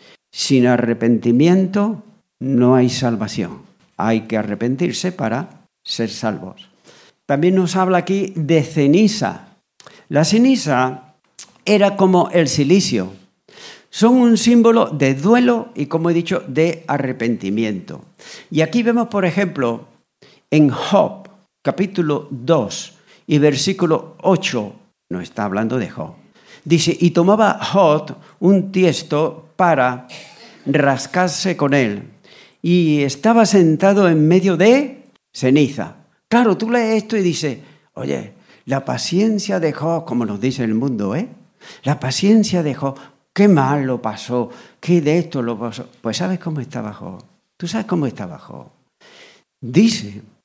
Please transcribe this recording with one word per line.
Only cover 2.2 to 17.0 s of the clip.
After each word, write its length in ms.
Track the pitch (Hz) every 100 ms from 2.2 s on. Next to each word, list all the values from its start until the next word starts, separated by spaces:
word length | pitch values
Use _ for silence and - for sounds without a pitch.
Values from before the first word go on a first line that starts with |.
| _ _
no 360 | 131 127 123 127
hay 140 | 123
salvación. 720 | 120 127 113 107 - 87 71 - _ _ -
Hay 240 | 107 113
que 160 | 110 110
arrepentirse 760 | 104 101 120 135 175 - 185
para 540 | 180 113 120 175 - _ _
ser 260 | - - 113
salvos. 600 | - 117 98 92 - - _ _ - _ _ -
También 300 | 139 170 185
nos 200 | 175 190
habla 240 | 185 180
aquí 340 | 175 196 190 170
de 280 | 147 165
ceniza. 840 | 147 165 139 170 214 - 107 90 - _ _ _ - - -
La 160 | 143 156
ceniza 880 | 214 254 262 156 127 127 127 - _ _ - - _ -
era 300 | 208 196 196
como 340 | 190 185 -
el 160 | 170 151
silicio. 640 | 151 139 190 - 113 92 101 _ _ _ - - - _
Son 260 | - 226 254
un 220 | 240 226
símbolo 500 | 233 240 226 226 -
de 280 | 151 135 135
duelo 540 | 165 240 247 233 226 -
y, 100 | 143
como 240 | 165 165
he 40 |
dicho, 300 | 170 170 185 -
de 360 | 131 165 160 -
arrepentimiento. 1120 | 147